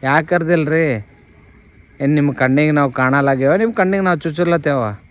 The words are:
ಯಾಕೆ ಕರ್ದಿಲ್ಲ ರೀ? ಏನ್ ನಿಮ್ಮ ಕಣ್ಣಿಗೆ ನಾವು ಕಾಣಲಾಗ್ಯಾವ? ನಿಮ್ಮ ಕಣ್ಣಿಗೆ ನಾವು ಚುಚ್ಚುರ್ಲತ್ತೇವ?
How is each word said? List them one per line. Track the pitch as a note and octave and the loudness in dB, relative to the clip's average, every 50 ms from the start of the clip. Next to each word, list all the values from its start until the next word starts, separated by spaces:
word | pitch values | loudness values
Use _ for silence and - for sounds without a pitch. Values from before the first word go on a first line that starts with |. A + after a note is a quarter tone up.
| - | -2
ಯಾಕೆ | C3 C#3 D#3 E3 D#3+ | 0 0 0 0 0
ಕರ್ದಿಲ್ಲ | F#3 F3 E3 D#3+ F3 E3 D#3 D3 | -2 -2 0 0 0 0 0 0
ರೀ? | D#3 E3 E3 D3+ B2+ G#2+ G#2 - - - - _ - - - - - - - - _ - - _ - - | 0 0 0 0 -2 -4 -6 -12 -20 -20 -20 _ -20 -20 -20 -20 -20 -20 -20 -20 _ -20 -20 _ -10 -4
ಏನ್ | C#3+ C#3 D3+ | -2 0 2
ನಿಮ್ಮ | D3+ C#3+ C#3+ | 2 2 0
ಕಣ್ಣಿಗೆ | B2+ - C3 C3 C3 C#3+ D3+ D3+ | 0 0 0 0 2 2 2 2
ನಾವು | D3+ D3 C#3+ C3+ | 2 2 0 0
ಕಾಣಲಾಗ್ಯಾವ? | B2 C3+ C3 B2+ C3+ C#3+ C#3 C#3 C#3 C3 C3 C#3 D#3 | 0 0 0 0 2 2 2 2 0 2 2 2 2
ನಿಮ್ಮ | G3 A3 A3+ A3 | 2 0 -2 0
ಕಣ್ಣಿಗೆ | - F#3+ F#3 G3 G3 F#3+ | 0 0 0 0 0 0
ನಾವು | F#3 F3 D#3+ | 0 -2 -2
ಚುಚ್ಚುರ್ಲತ್ತೇವ? | - E3+ D3+ D#3 F3 E3+ E3+ E3 C#3+ D#3 C#3+ C3+ A#2 G#2+ G2+ - _ - | -4 -6 -2 -2 0 0 0 0 0 -2 -2 -2 -2 -4 -6 -8 _ -20